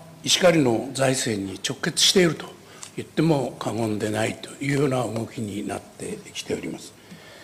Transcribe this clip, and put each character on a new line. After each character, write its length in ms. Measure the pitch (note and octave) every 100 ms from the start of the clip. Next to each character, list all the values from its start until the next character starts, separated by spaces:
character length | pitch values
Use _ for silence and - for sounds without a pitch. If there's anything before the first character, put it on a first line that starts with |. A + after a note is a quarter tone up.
| - -
石 160 | C#3+ -
狩 200 | F3+ E3
の 260 | B2+ A2 G#2+
財 180 | C3 C3+
政 340 | C3 B2+ G2+ G2
に 140 | F#2+
直 160 | - C3+
結 240 | - -
し 120 | -
て 80 | G3+
い 20 |
る 120 | F3 -
と 100 | - - - - - -
言 100 | G#2+
っ 20 |
て 140 | -
も 340 | D#3+ C#3+ B2 -
過 140 | -
言 260 | G#2+ A2+ G#2
で 100 | G#2+
な 160 | G#2+ A2
い 100 | -
と 140 | - -
い 100 | C#3 C#3+
う 40 |
よ 60 | C#3+
う 40 |
な 140 | B2+
動 220 | A2 A2+ G#2+
き 160 | -
に 260 | G#2 G2+ -
な 100 | G2
っ 40 |
て 360 | - - - - -
き 100 | -
て 100 | -
お 60 | -
り 100 | -
ま 100 | -
す。 160 | - - - - - -